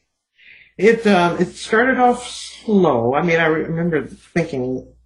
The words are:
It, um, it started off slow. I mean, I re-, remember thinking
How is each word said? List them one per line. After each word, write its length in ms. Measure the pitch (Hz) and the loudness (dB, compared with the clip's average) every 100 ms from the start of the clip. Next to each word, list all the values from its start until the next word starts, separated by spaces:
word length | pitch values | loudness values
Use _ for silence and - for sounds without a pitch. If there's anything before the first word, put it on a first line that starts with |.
| _ _ _ _ - - _ - | _ _ _ _ -20 -20 _ 0
It, 280 | 190 226 208 | 2 4 2
um, 320 | 190 175 165 | 2 2 0
it 100 | 180 | -4
started 440 | - - 220 254 254 | -6 -4 0 2 2
off 280 | 247 247 - | 2 0 -6
slow. 880 | - - - - 202 165 123 117 | -16 -16 -12 0 2 4 2 0
I 80 | 143 | 0
mean, 160 | 170 165 | 0 0
I 80 | 165 | 0
re-, 180 | 156 | -2
remember 420 | - 165 170 156 120 | -4 -4 -2 -4 -6
thinking 800 | - _ 175 165 135 127 131 - _ | -14 _ -4 -4 -6 -6 -8 -12 _